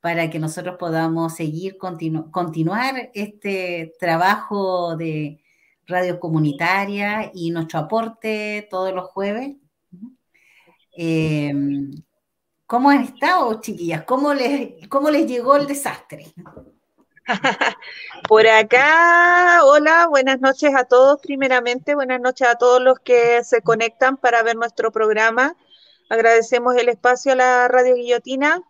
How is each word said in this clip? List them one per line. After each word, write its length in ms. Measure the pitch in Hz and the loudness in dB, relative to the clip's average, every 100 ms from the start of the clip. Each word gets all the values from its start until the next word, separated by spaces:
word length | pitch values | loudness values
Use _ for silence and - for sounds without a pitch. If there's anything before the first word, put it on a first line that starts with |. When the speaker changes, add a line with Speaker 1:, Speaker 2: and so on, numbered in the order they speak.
Speaker 1:
para 280 | 175 170 165 | -6 -4 -4
que 80 | 160 | -4
nosotros 380 | 156 160 175 180 | -8 -8 -12 -10
podamos 560 | 175 165 165 165 165 160 | -6 -4 -2 -4 -6 -6
seguir 420 | 160 151 190 190 | -8 -8 -10 -10
continu-, 540 | 185 165 165 156 156 | -12 -10 -8 -8 -8
continuar 800 | 185 175 156 160 202 262 262 233 | -8 -6 -4 -4 -4 -6 -8 -12
este 800 | 208 202 - 202 196 180 175 160 _ | -12 -12 -10 -8 -8 -6 -10 -12 _
trabajo 960 | 175 165 180 208 - 208 190 180 175 160 | -4 0 0 0 -4 -6 -4 -4 -4 -6
de 440 | 165 156 151 156 _ _ _ _ _ | -6 -6 -8 -12 _ _ _ _ _
radio 340 | 180 180 175 | -4 -4 -6
comunitaria 1120 | 175 160 151 143 170 190 196 202 202 208 214 | -4 -2 -2 -2 -2 -2 -4 -6 -6 -6 -10
y 180 | 190 165 | -10 -8
nuestro 280 | 170 160 165 | -6 -8 -8
aporte 880 | 151 226 226 226 220 214 214 208 208 | -4 -6 -6 -10 -8 -8 -8 -10 -10
todos 240 | 185 190 | -8 -6
los 120 | 190 185 | -8 -10
jueves. 460 | - 202 208 277 277 _ _ _ 180 226 262 _ _ _ _ _ _ _ | -8 -8 -8 -10 -16 _ _ _ -20 -20 _ _ _ _ _ _ _ _
Em, 1000 | - 165 160 156 151 147 143 143 143 139 151 - _ _ _ _ _ _ | -10 -4 -2 -2 -2 -4 -4 -4 -6 -8 -14 -20 _ _ _ _ _ _
¿cómo 240 | 240 277 | 0 2
han 140 | 285 | 2
estado, 580 | 233 - 294 359 254 220 | 0 -6 -2 0 -2 -6
chiquillas? 420 | 220 175 170 156 | -8 -10 -8 -8
¿Cómo 300 | - 262 294 | -4 -2 -2
les, 540 | 277 247 285 233 - - | -2 -2 -4 -6 -14 -6
cómo 200 | 277 294 | -2 0
les 160 | 302 226 | 0 0
llegó 280 | 247 240 285 | -4 2 2
el 120 | 285 | 2
desastre? 640 | 277 - - _ - - - - - - _ _ _ _ _ - | -6 -8 -10 _ -20 -20 -20 -20 -20 -20 _ _ _ _ _ -6
Speaker 2:
<laughs> 520 | 208 269 220 - - - - - - - | -2 -2 -2 -4 -4 -20 -20 -20 -12 4
Por 200 | 220 220 | 6 8
acá, 1120 | 220 214 247 277 320 339 339 349 349 359 349 | 6 4 4 4 4 6 4 4 4 6 6
hola, 440 | 285 294 302 330 339 | 6 6 6 4 4
buenas 300 | 285 262 269 | 2 2 2
noches 320 | 262 269 294 269 | 0 2 0 0
a 100 | 254 | 4
todos, 360 | 247 262 285 | 6 6 4
primeramente, 720 | - 277 269 254 240 247 262 294 | -2 -4 0 0 0 -6 -4 -4
buenas 240 | 254 254 | -2 -2
noches 280 | 247 254 254 | -4 0 0
a 80 | 240 | 2
todos 260 | 247 247 | 4 4
los 180 | 254 254 | 4 0
que 440 | - 247 233 240 | 2 2 4 2
se 180 | 240 233 | 2 -2
conectan 560 | 226 226 226 _ 262 269 | 0 0 -2 _ -2 0
para 240 | 247 233 | 0 2
ver 120 | 226 226 | 0 -2
nuestro 360 | 233 - 226 | -6 -4 -6
programa. 640 | 220 220 214 220 226 269 349 _ _ _ _ _ | -2 -2 2 0 2 -2 -2 _ _ _ _ _
Agradecemos 680 | 226 226 233 226 247 240 247 | 0 4 4 2 0 0 0
el 140 | 240 | 0
espacio 440 | 226 247 254 277 | 0 0 0 0
a 20 | 254 | 2
la 320 | 254 247 247 | 2 4 2
Radio 280 | 254 254 247 | 2 2 0
Guillotina. 680 | 240 240 247 262 285 339 359 | 0 -4 -2 -2 0 -2 -6